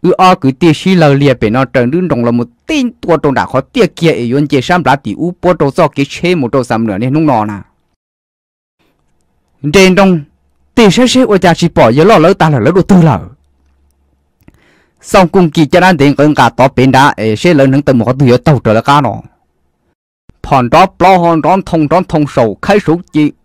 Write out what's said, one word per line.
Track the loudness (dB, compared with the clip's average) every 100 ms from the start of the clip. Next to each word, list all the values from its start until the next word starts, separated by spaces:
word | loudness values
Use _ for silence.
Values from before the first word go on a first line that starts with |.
Ư | -2
o | 2 2
cứ | 2 -2 0
tia | 0
xí | 0 0
lờ | 2 2
lìa | 2 0
bể | 0 -2
nó | -2
trần | -2 -2 -2
đứng | -2 -4
đồng | -4
là | -2
một | -4 -6 _ -6
tên | -4 -4 -8
tua | -4 -2
trong | 0
đã | -2 -4
khó | -6
tia | -6 -2 -2
kia | 0 -2
ấy | -2 -2
yun | -2 -2
chế | -2
sam | -2 -2
lá | 0 -2
tỷ | -4 -8
u | -8 -4
bố | -4
trâu | -2 -2
do | 0 -2
cái | -2 -6
chế | -4 -4
một | -2 -2
trâu | -4
sam | -2 -4 -4
nữa | -4
nên | -4
nung | -2 0
nọ | -2
nè. | -4 -10 -16 _ _ _ _ _ _ _ _ _ _ _ _ _ _ _ _ _ _ _ -4
Trên | 0 2
đông, | 2 2 0 -6 _ _ _ _
tia | 0 2
sẽ | 2 0
sẽ | 2 0
ở | 0
nhà | 0
chỉ | 0 -2
bỏ | 2 2
giờ | 4
lo | 2 4
lỡ | 2
ta | 2 0
là | 0
lỡ | 0
đồ | 0
tư | 2 2
lỡ. | 4 0 -6 -20 _ _ _ _ _ _ _ _ _ _ _ _ _ _ _ _
Xong | -2 0 2
cùng | 2 0
kỳ | 0 0
cho | 2
anh | 2 2
đến | 0 2
gần | 0
cả | 2 -2
tỏ | 0 -2 2
bên | 2
đã, | 2 2
ấy | 0 -4 -2
sẽ | 0
lỡ | 2 2
nâng | 0
tầm | 0 0
một | 0 0
đứa | 2 2
tàu | 2 0
trở | 0
lại | -2
cá | 2 0
nọ. | 0 -6 -16 _ _ _ _ _ _ _ _ _ _ _
Phòn | -2 -2 2
đó, | 2 2
plo | _ 0 2
hòn | 2 0
đó, | 0 -2 -2
thông | -4 -2
đó, | -2 -2
thông | -4 -2
sầu, | -2 -2 -4
khai | -2 -2 0
số | -4 -4
chị. | -2 -2 -4